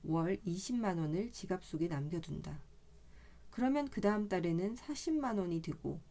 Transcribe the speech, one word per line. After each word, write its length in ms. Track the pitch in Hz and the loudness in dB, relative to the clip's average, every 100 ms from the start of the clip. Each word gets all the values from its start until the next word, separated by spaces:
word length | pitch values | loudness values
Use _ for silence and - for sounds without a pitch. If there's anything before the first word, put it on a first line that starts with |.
월 360 | - 160 165 190 196 | 2 2 2 0 -2
이십만 520 | 175 - 247 214 175 | -4 -2 0 2 2
원을 340 | 156 160 233 | 0 0 -2
지갑 320 | - - 185 | -6 -4 -4
속에 240 | - 156 170 | -2 -2 0
남겨둔다. 720 | 147 147 170 160 147 - 151 - - - - - - - - - | 0 -2 -4 -4 -6 -6 -10 -12 -20 -20 -20 -20 -18 -20 -18 -12
그러면 360 | - 254 277 285 | 0 4 4 2
그 140 | - | 2
다음 260 | 202 214 208 | 4 4 2
달에는 460 | 190 170 165 190 240 | 2 4 4 2 -2
사십만 640 | - 294 - 311 277 214 | -6 -4 0 2 2 2
원이 240 | 180 165 | 2 0
되고 380 | 165 - 143 147 - | -2 -4 -4 -6 -8